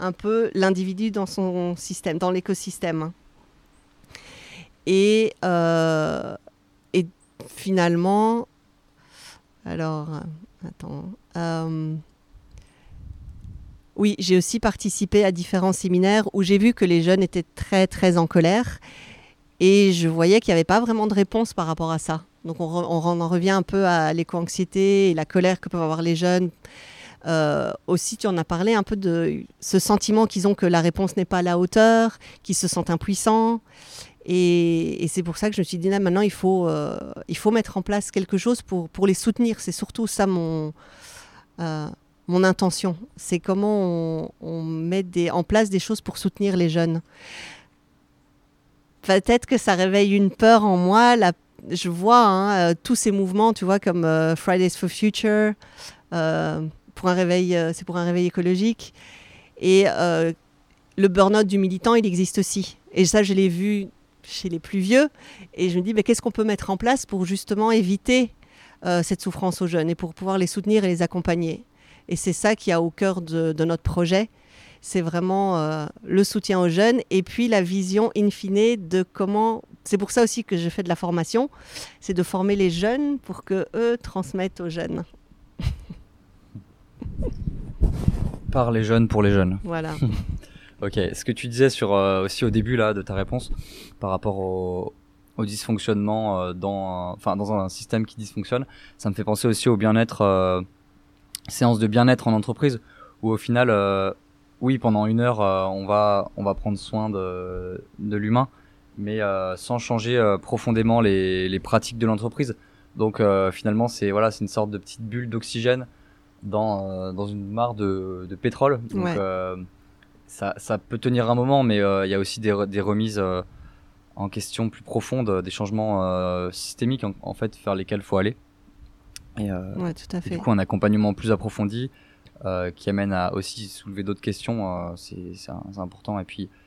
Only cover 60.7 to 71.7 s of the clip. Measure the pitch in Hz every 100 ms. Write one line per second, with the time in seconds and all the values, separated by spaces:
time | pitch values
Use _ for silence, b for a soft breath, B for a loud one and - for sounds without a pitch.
60.7 | _ _ - 196 180 196 214 202 196 190
61.7 | 185 233 233 208 175 185 - 190 196 -
62.7 | - - - 180 214 196 190 190 170 202
63.7 | 208 190 _ _ _ - - 190 165 -
64.7 | 196 185 254 294 _ B B 180 - 180
65.7 | 170 190 214 208 226 233 214 214 202 -
66.7 | 190 233 269 - 196 180 196 - 202 220
67.7 | 226 180 196 - 254 240 - b b b
68.7 | b 175 175 165 185 190 - 190 - 180
69.7 | 170 160 170 175 - 190 190 180 202 196
70.7 | 214 190 170 170 180 175 170 165 - -